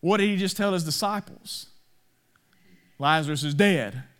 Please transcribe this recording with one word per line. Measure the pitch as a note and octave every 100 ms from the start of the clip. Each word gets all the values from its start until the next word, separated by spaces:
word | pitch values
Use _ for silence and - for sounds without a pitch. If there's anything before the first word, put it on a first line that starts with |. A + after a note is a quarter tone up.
What | E3 G#3
did | G3+
he | G3+
just | F#3+ F#3+
tell | G3+
his | F#3
disciples? | D#3 C#3+ G3+ G3+ - - - - - - _ _ _ _ _ _ _ _ _ - _ _
"Lazarus | C#3 D#3 D3 D3+
is | D3
dead." | C#3+ G3+ F3 G#2+ B2+ - _